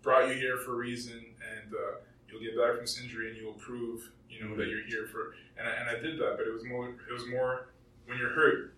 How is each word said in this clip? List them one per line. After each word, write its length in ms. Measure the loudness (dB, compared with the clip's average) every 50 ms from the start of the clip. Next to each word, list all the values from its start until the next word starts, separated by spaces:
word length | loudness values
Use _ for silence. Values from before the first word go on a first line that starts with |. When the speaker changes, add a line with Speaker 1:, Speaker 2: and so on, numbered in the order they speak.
Speaker 1:
brought 260 | 6 8 8 8 8
you 60 | 8 4
here 220 | 0 0 0 0
for 160 | -2 -2 -4 -4
a 20 |
reason, 580 | -2 -2 -4 -4 -6 -6 -10 -10 -14 -14 -18 -18 -16
and, 320 | -12 -12 -12 -12 -10 -8 -6
uh, 220 | -4 -4 -4 -4 -6 -12 -18 -20 -20 -20
you'll 140 | -16 -12 -8
get 140 | -6 -2 4
better 160 | 4 6 6 6
from 60 | 2 -2
this 160 | -4 -4 -4
injury, 300 | -6 -8 -6 -6 -6 -6
and 80 | -6
you 80 | -8 -10
will 80 | -10 -10
prove, 580 | -10 -10 -8 -6 -4 -4 -4 -4 -6 -10 -16 -20 -20 -20 -18
you 120 | -12 -10
know, 60 | -8 -6
Speaker 2:
Mm-hmm. 80 | -2 -2
Speaker 1:
that 80 | -2
you're 160 | -2 -2 -4 -4
here 220 | -4 -4 -4 -4
for. 280 | -6 -6 -6 -6 -6 -8 -16 -20 -18 -12
And 100 | -6 -4
I, 40 | -2
and 180 | -2 -2 -2 -2
I 100 | -2 -2
did 200 | -4 -4 0 2
that, 160 | 2 2 2
but 80 | 2 0
it 60 | -2
was 140 | -2 -4 -6
more, 240 | -4 -4 -4 -4 -6
it 240 | -8 -12 -8 -8 -8
was 120 | -6 -6
more 420 | -2 2 2 2 2 2 -2 -4 -12 -18 -20 -20 -20 -20 -20 -12
when 100 | -8 -4
you're 140 | -2 0 2
hurt 420 | 6 8 8 8 8 6 -2 -10 -14